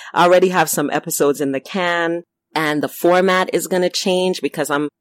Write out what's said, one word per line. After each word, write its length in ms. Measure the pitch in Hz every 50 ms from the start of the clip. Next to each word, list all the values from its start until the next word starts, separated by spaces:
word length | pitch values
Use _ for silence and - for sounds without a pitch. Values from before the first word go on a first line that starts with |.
| - - -
I 120 | - 175
already 240 | 175 180 180 185 185
have 200 | 180 180 160 -
some 200 | - 170 147 135
episodes 500 | - 151 - 165 - - 151 143 139 139
in 140 | 143 139 135
the 80 | 135
can, 600 | - - - 190 180 175 175 170 170 165 170 170 - _ _ _ _ _ -
and 300 | 151 160 151 151 147 135
the 60 | 127
format 600 | - - - 170 180 185 185 190 180 185 185 - -
is 140 | 175 -
gonna 220 | 156 185 180 180 175
change 520 | - - - 202 180 185 185 185 180 -
because 280 | - 143 - 160 143 139
I'm, 200 | 147 143 151 147 _ _